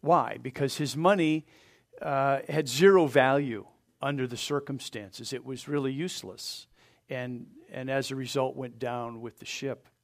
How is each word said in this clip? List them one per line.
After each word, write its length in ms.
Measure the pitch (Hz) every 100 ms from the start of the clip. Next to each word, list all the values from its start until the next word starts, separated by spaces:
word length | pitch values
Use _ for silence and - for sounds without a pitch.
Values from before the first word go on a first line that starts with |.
Why? 360 | 143 170 117 117
Because 380 | 123 - 139 -
his 180 | 147 131
money, 520 | 170 202 160 156 - _ _ _ _ -
uh, 400 | 156 139 135 139 -
had 200 | 151 147
zero 400 | 127 190 190 156
value 580 | 131 131 139 139 110 - _ _ _
under 260 | 139 143 127
the 100 | 120
circumstances. 960 | - 147 143 131 - 117 101 - 117
It 100 | 131
was 240 | 120 127 -
really 240 | 147 135
useless, 760 | 135 175 - 92 92 - - - _ _ _ _
and, 380 | 127 123 123 - - -
and 180 | 135 131
as 220 | 135 127
a 40 | 135
result 400 | 127 143 131 -
went 220 | 127 113
down 440 | 123 120 117 113
with 180 | 117 -
the 60 | -
ship. 420 | - 135 117 _ _